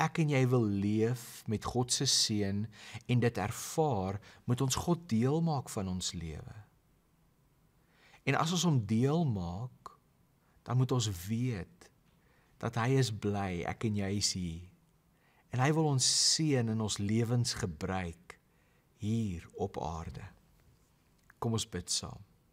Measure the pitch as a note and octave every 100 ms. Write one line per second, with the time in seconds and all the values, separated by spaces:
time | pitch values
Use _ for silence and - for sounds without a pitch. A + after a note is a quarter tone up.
0 | D#3 - D3+ C#3 B2+ B2+ A2 G2 G2+ G#2+
1 | A2+ B2 - - - G#2+ - A#2+ B2 -
2 | C3+ - - G#2 G2 G2+ A2 - - -
3 | - B2 A#2+ A2+ F#2+ - - - D#3 A2
4 | F#2 G2+ - - - B2 C3+ - - E3+
5 | - A2 B2 D#3 E3 C#3+ - - F#2+ F#2
6 | - F2 D#2+ D2+ - - - _ _ _
7 | _ _ _ _ _ _ _ _ _ _
8 | _ - - C#3 D#3+ F3+ F3 C#3 G2+ A2
9 | C3+ D#3+ D#3 G#2 E2+ F2+ B2 - - -
10 | _ _ _ _ _ _ - B2 C3 C3
11 | G#2+ F2+ F2+ A2+ B2+ G#2 E2 - - _
12 | _ _ _ _ _ - A#2 A#2+ A#2 C3+
13 | B2 G#2 G2+ G2+ G2 F2 - E2+ A2+ G#2
14 | G2 G#2 - F#2+ F2+ E2 F2+ - _ _
15 | _ _ _ _ _ A#2+ C3+ D#3 D#3 C3+
16 | - - - - D#3+ C3+ A#2 A2 G#2+ -
17 | G2+ A2 A2+ B2 A#2+ - G2+ D#2 F#2 F#2
18 | F2 - - - _ _ _ _ _ _
19 | G2+ A2+ G#2+ E2+ - - G2+ - D2 E2
20 | E2 - - - _ _ _ _ _ _
21 | _ _ - _ B2 A2 - F2+ F2 -
22 | - - G#2 _ _